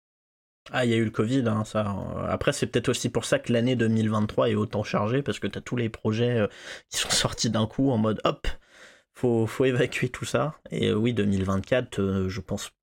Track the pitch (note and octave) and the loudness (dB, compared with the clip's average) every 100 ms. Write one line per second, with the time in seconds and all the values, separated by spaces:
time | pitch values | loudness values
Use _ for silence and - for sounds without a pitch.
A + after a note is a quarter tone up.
0 | _ _ _ _ _ _ - B2+ B2 A2+ | _ _ _ _ _ _ -6 0 2 2
1 | A2 A2 A2 C3+ A2+ A2 G#2+ G#2+ G#2 F#2+ | 2 2 2 2 2 0 0 -2 -2 -2
2 | E2+ F2 F2+ F#2 - - - B2 B2 C#3 | -6 -6 -2 0 0 0 0 0 0 0
3 | B2 A#2 - C#3 - A#2 A#2+ B2+ A2+ A2 | 0 -2 0 0 2 2 2 2 2 2
4 | A2 G#2+ G#2 - B2+ G#2+ G#2+ G2+ - - | 2 2 0 2 2 2 0 -2 -2 -2
5 | G#2 C3 C#3 G#2 G#2 - - B2 A2+ - | 0 0 -2 -4 -4 -8 -6 -4 -4 -2
6 | A2 A2 A#2+ A#2+ G2+ - - - - - | -2 0 2 2 0 -2 -16 -16 -8 -6
7 | - - - - A#2 G#2+ A2 - C#3 A#2 | 0 0 0 -2 -2 0 -2 2 2 4
8 | A2 G2+ E3+ D#3 - - _ - - - | 2 0 -2 -2 -4 -6 _ -20 -20 -20
9 | _ - B2+ A#2 A2 - C3 B2 B2+ - | _ -2 2 2 2 2 2 4 0 0
10 | B2+ - - A#2+ C#3+ - - A2+ G#2+ G#2 | -4 -4 -4 -2 -2 -6 -8 -2 0 2
11 | A#2 A2 G2+ G2 F#2+ G2 - B2+ A#2+ - | 0 2 0 2 0 -2 0 0 0 -2
12 | G2 F#2+ F#2+ F#2+ - G#2 - _ | 0 0 -2 -4 -6 -8 -8 _